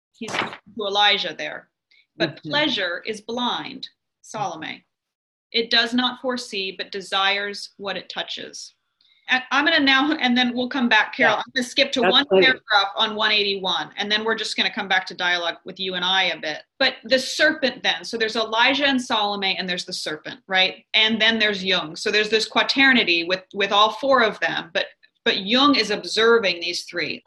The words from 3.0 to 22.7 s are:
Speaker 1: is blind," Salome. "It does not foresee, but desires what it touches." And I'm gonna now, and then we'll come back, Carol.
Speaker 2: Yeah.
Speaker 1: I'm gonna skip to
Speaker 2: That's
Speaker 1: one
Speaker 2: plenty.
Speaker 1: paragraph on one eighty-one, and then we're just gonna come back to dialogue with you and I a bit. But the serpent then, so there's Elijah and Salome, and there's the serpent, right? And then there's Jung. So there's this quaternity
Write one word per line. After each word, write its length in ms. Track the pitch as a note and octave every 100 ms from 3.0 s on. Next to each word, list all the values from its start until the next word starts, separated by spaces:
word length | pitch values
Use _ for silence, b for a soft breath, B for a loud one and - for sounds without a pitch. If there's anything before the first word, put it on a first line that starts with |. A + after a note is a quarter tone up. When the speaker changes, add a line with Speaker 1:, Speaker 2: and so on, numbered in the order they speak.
| -
Speaker 1:
is 140 | G#3
blind," 680 | - A#3+ A#3+ E3+ D3 C3 - _ _ _
Salome. 600 | - A3 F#3+ - - - _ _ _ _ _ _ _
"It 180 | A#3 A#3
does 240 | A#3 A#3
not 260 | B3 B3+ B3
foresee, 520 | C4 B3 - G3+ F#3+
but 180 | F#3 F#3+
desires 800 | G3+ F3 G3 G3 G3+ G3+ G3+ - -
what 200 | G3 F#3
it 100 | -
touches." 640 | - E3+ - D2 - - _ _ _ _ _ -
And 120 | B3+ B3
I'm 120 | C4+
gonna 140 | D#4 D#4+
now, 340 | C4+ C4+ D4
and 220 | D#4 B3+ A#3+
then 160 | B3
we'll 140 | A#3+ B3
come 200 | C#4+ A#3+
back, 260 | A3 G3+
Carol. 200 | - A#3 -
Speaker 2:
Yeah. 60 | -
Speaker 1:
I'm 60 |
gonna 80 | C4
skip 280 | B3 - C4+
to 80 | C4
Speaker 2:
That's 100 | B3
Speaker 1:
one 140 | B3+ C#4
Speaker 2:
plenty. 200 | F#3+ C4
Speaker 1:
paragraph 420 | B3+ - G#3 G3 -
on 180 | G#3+
one 160 | G#3+ G#3+
eighty-one, 600 | G#3 G3+ G3 F#3 E3 D3+ -
and 140 | G#3
then 140 | G#3+
we're 100 | A3
just 220 | A3 G#3+ -
gonna 180 | F#3+
come 140 | A3 F#3+
back 180 | F#3 -
to 80 |
dialogue 440 | F3 F3+ F3 E3+ E3
with 140 | - F#3
you 160 | F#3+
and 100 | F3+
I 200 | F3+ F#3+
a 140 | F#3 D#3
bit. 240 | D#3 D3 - -
But 160 | C4 -
the 140 | A3+ B3+
serpent 640 | B3+ - D#4 - B3+ -
then, 200 | G3 E3
so 140 | F3+ A3+
there's 160 | A3
Elijah 520 | A3+ G#3+ A3 B3 C4+ C#4+
and 120 | C4
Salome, 540 | B3 A3 G#3 G3+ F#3+ F#3
and 120 | F#3
there's 160 | F3+
the 80 | -
serpent, 480 | F#3 E3+ D3+ - - -
right? 360 | F#3 F#3 - _
And 280 | G#3+ A3 A3+
then 160 | A3 A3+
there's 240 | G#3+ G3
Jung. 320 | F#3+ F3+ D#3
So 160 | D#3+ A3
there's 180 | G#3 G#3+
this 160 | A3 G#3+
quaternity 760 | A#3+ G#3+